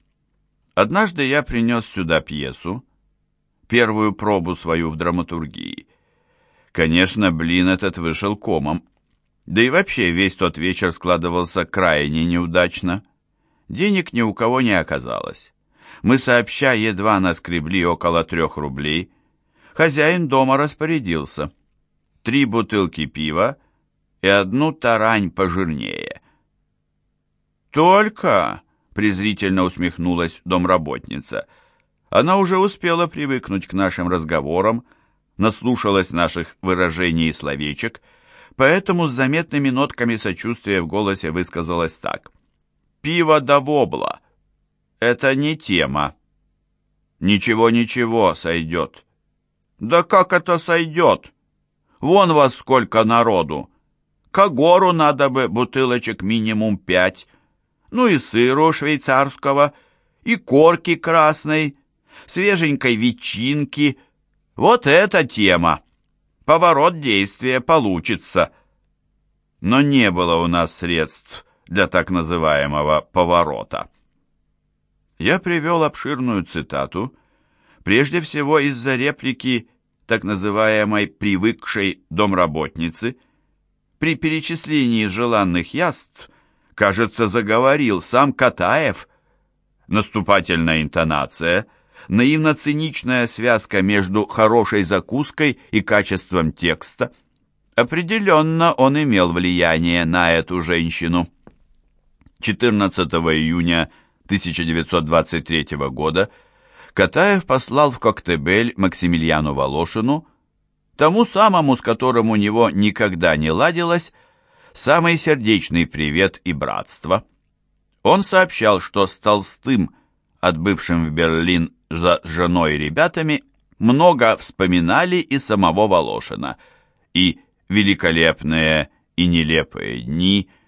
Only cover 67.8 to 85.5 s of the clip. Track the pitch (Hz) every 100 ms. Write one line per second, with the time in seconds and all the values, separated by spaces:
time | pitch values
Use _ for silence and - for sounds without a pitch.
67.8 | 107 87 98 95 - 95 80 _ _ _
68.8 | _ _ _ _ _ _ _ _ 90 131
69.8 | 143 135 107 87 85 85 85 85 82 -
70.8 | 87 82 78 - - - - _ - 92
71.8 | 87 90 80 87 80 87 80 73 71 76
72.8 | 73 76 - 92 85 87 78 60 - -
73.8 | - _ _ _ _ _ _ _ _ _
74.8 | _ _ _ - 90 185 180 170 156 170
75.8 | 151 - 135 135 127 101 82 82 - 71
76.8 | 69 90 127 _ _ _ _ _ _ _
77.8 | - 113 143 170 151 151 143 156 143 123
78.8 | 135 127 139 143 131 127 127 120 - _
79.8 | _ _ - 113 95 98 101 101 110 107
80.8 | 104 107 101 - 104 95 110 113 - 107
81.8 | 98 - - 82 104 90 85 78 71 -
82.8 | 82 - 117 123 _ _ _ _ _ _
83.8 | _ _ 160 143 160 160 151 165 - 151
84.8 | 123 113 107 95 120 110 95